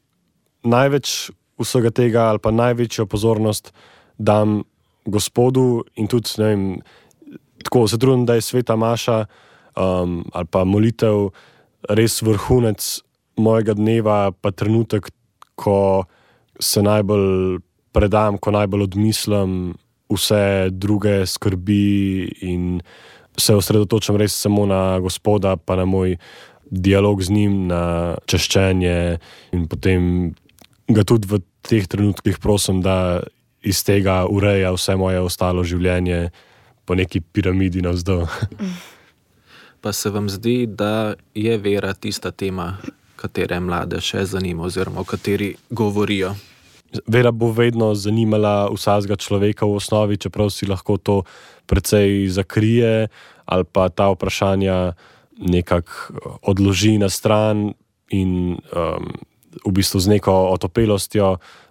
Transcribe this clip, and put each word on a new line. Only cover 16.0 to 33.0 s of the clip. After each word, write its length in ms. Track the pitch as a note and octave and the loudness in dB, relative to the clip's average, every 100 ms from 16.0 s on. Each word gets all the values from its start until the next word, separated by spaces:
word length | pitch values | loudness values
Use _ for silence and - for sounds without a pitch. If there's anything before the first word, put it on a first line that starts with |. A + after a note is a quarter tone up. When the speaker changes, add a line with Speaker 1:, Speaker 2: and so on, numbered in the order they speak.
| F#2 _ _ _ _ - | -2 _ _ _ _ -8
Speaker 1:
se 240 | - G#2+ | -2 2
najbolj 760 | G2+ G#2+ G2+ G#2 G2 F#2+ F#2 F2+ - _ _ G#2+ | 2 2 2 2 2 0 -2 -4 -10 _ _ 0
predam, 420 | G#2 G#2 G#2+ G2+ | 2 4 2 0
ko 140 | G#2+ | 0
najbolj 380 | G#2 G2+ G2+ G2+ | 0 0 0 -2
odmislim 840 | G2+ A2 G#2+ - G#2 F#2+ F#2 F2+ - _ _ - | 0 0 0 0 0 0 -4 -6 -10 _ _ -6
vse 580 | G2 - G#2 G2+ G2 F#2 | -4 2 2 2 2 0
druge 520 | F#2 G2+ G#2 G#2 G2 F#2 | -2 -2 0 2 2 0
skrbi 1000 | - G2+ F#2+ F#2 G2+ G2+ G2+ G2 F#2+ F2 - | -4 -4 -2 0 2 2 2 0 -2 -6 -8
in 380 | - F2+ F2+ F2+ - - - - _ - | -6 -4 -2 -4 -8 -20 -20 -20 _ -2
se 160 | - G#2 | 2 2
osredotočam 640 | - G#2 G#2 A2 - G#2 | 4 0 2 0 0 0
res 160 | G#2 - | 0 0
samo 300 | G#2 G2+ G2+ | 0 0 2
na 320 | F#2+ F#2+ F#2 | 0 0 0
Gospoda, 560 | F#2 - G#2+ G#2 F#2+ F#2 | -4 -2 0 0 0 -2
pa 240 | - F#2 | -2 -2
na 60 | F#2 | 0
moj 320 | F#2+ F#2 F2+ - - - _ - | 0 0 -2 -10 -20 -20 _ -10
dialog 540 | F#2 G2 G2 G#2 G2 | -2 2 4 2 0
z 80 | F2+ | 0
njim, 360 | G#2 G2+ G2 F#2 | 0 2 0 0
na 440 | F2 F2 E2+ E2+ - - | -2 -2 -2 -4 -6 -4
češčenje 920 | F2+ - G2 F#2+ F#2 F2+ F2 F2 E2+ - - - F2+ | -2 0 2 2 2 0 0 -2 -4 -8 -20 -8 -6
in 120 | E2 | -4
potem 640 | - F#2+ F#2 F2+ F2+ F2 - _ _ _ _ - | -2 0 2 2 0 -2 -8 _ _ _ _ 0
ga 140 | G#2+ G2 | 2 4
tudi 220 | A#2 G2 | 2 2
v 100 | G#2 - _ | -2 -4 _
teh 240 | - A2+ F#2+ | -2 -2 0
trenutkih 520 | G2+ G2+ - G#2 F2+ | 0 0 0 -4 -2
prosim, 420 | G#2 G2+ - F#2 | 0 0 0 0
da 420 | F#2+ F#2+ | 0 0